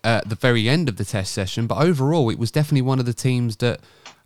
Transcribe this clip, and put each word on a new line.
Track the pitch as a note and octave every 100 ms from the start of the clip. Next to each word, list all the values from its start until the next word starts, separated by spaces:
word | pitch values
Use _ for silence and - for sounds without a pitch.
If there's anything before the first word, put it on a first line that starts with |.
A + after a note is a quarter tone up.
at | A2+ A2 G2
the |
very | G#2 B2+ A#2+ A2
end | E3 C#3+
of | F#2+
the | G2+
test | G#2 F#2+
session, | - F#2 A2+ A2+
but | F#2+
overall, | E3+ D3 C3+ E3 A#2
it | -
was | A2+
definitely | D3+ D3+ C#3+
one | B2+ C3
of | A#2+
the |
teams | A#2 C3 B2 A#2+ G#2+
that, | A#2+ - - _ - -